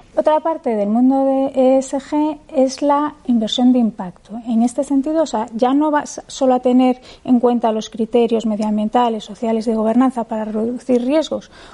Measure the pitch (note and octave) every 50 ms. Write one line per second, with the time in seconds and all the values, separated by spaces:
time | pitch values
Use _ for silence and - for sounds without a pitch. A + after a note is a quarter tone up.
0 | - - - D#4 D#4 D4+ D#4 D#4 D#4 E4 D#4+ D#4+ - B3+ A3+ G#3 G3+ G3+ A3 A#3+
1 | B3+ C4 C4+ C4+ C4+ C4+ C4+ C4+ C4+ C4+ - C4 B3+ C4 C4+ C4+ C4 - D4 C4+
2 | - - D4+ D4+ D4+ D#4 D4+ - - - D#4+ C4+ C4 C4 C4 - D4 C#4+ C#4+ C#4+
3 | D4+ D4 - - - - A#3+ A3+ A3 G#3 - B3 B3 B3+ B3 B3+ A#3 G#3 - -
4 | F#3+ F3+ - _ _ - G#3 B3 A3 B3 A3+ A3+ A#3+ B3 - D4 C#4 - C#4 C4+
5 | C4 D4+ D#4 E4 D4+ - - G#3+ A3 - A#3 G#3+ B3 B3 C#4 C#4+ D4+ D#4 D4 D4
6 | C#4 - - - - - - - C4+ B3+ B3+ B3+ C4 B3+ B3 B3+ B3+ B3+ B3 -
7 | - - - - - B3+ B3+ A#3 B3 A#3+ A#3+ A#3 A#3+ A3+ G#3+ A3 G#3 - - A3
8 | A3 - - A#3+ A#3 A3 A#3 A3+ A3 A3 G#3+ G3+ G#3+ G#3+ G#3 G#3+ G#3+ A3 - B3
9 | B3 A#3 A3+ G#3+ - - G3 - A#3+ A3+ A3+ A3+ A3 A#3+ A3 A3 G#3+ A3 A3+ B3
10 | C4 B3+ - A#3 A3 - A3+ A3 G#3+ A3 G#3+ G#3+ A3 A#3 B3+ A#3+ - - B3 A#3+
11 | A#3+ C4 D4 D#4+ D4 - G#3+ G#3 - - - - - -